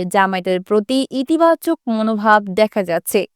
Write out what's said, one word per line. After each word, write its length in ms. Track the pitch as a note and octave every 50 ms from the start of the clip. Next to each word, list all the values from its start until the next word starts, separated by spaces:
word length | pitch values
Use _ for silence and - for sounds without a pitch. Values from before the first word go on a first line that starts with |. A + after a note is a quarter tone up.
| G3 F3+ -
জামায়াতের 460 | G3+ F#3+ F#3+ F#3+ F#3 F3 F#3+ F#3 F3+ F#3
প্রতি 360 | - G#3 G#3+ G#3 - C4 C4+ C4+ - -
ইতিবাচক 640 | C4 C4+ - D#4+ D#4 E4+ E4 E4 - - E4 E4 - _ B3
মনোভাব 520 | A3+ A3 A3 A3 A3+ G#3 G#3 A3 G#3+ G#3+ G#3 G3 F3+
দেখা 280 | G#3+ G#3+ G#3+ - A3 F#3+
যাচ্ছে। 380 | F3 E3 F3 - - - G#3 F3+ - _